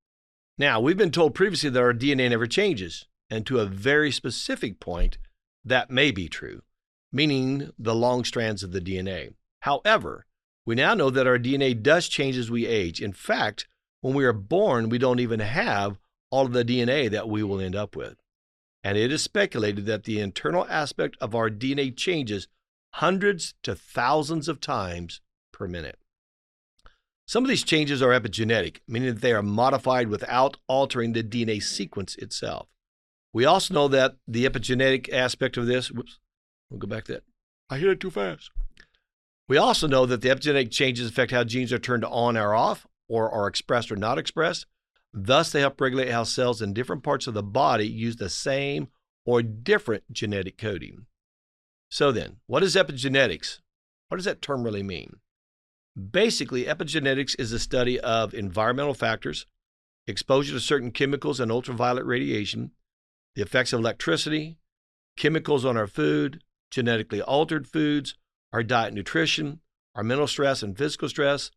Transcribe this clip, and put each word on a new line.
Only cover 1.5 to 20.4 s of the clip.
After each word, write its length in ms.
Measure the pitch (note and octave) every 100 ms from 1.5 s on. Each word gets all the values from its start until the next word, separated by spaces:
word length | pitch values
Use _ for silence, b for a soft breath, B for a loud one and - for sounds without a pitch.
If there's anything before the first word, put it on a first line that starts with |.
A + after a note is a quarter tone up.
| D#3+ D3
that 120 | B2+
our 120 | B2
D 180 | A#2+ C#3
N 80 | C3+
A 80 | B2+
never 180 | A2+ A#2
changes, 600 | F#3 G#3 B2 F2 - - _ -
and 160 | A2 G#2
to 120 | B2+
a 80 | G2+
very 460 | F#2+ A#2+ D3 D3+
specific 680 | - C3 - - C4 A2+ F#2
point, 360 | - F2 F2+ - - _ _ _
that 260 | A2+ B2+ G#2+
may 200 | B2+ D3
be 180 | G2 D#2+
true, 340 | - B1 G1+ - _ _ _ _
meaning 600 | B2 D3+ C3+ C3 C#3 C#3+ -
the 160 | A2+
long 280 | A2+ A#2+ B2
strands 380 | A#2 A#2+ A2+ G2+
of 100 | G2
the 80 | F#2
D 180 | F2+ F#2
N 100 | F#2
A. 220 | F2+ A#1+ - _ _
However, 640 | C3+ C#3+ G#3 G#3+ F2 G#1 - _ _ _ -
we 80 |
now 200 | A#2 D#3+
know 140 | A3 C#3
that 180 | C3 B2+
our 120 | B2
D 160 | A#2+
N 80 | C#3
A 100 | C3+
does 360 | A#2 G#2+ E3+ E3
change 280 | - C#3 B2+
as 140 | A#2
we 160 | A#2 A2
age. 340 | A2+ E2+ D#2+
In 120 | A2
fact, 560 | - - A3+ A2+ - - _ _ _
when 120 | C3
we 120 | C#3
are 80 | C3
born, 560 | A2 G2 F3 G#3+ B2 A2+
we 100 | A#2+
don't 220 | B2+ B2
even 200 | A#2+ A2+
have 580 | G2+ D3 A3+ G#2 G2+ G2+ _ _ -
all 140 | C3
of 80 | C3+
the 120 | B2
D 180 | A#2 B2
N 60 | A#2+
A 180 | D3 A#2
that 200 | G#2 A2+
we 120 | G#2+
will 180 | G#2 G2
end 140 | F#2+
up 220 | F#2+ G#2 D#2
with. 200 | A1+ - _ _ _ _ _ _
And 140 | G2 G2+
it 120 | A#2+
is 120 | D3+
speculated 640 | - G#3 G3 A#2+ G#2 G2+ G2+
that 180 | G#2+
the 160 | A2+ G#2+
internal 460 | G2+ -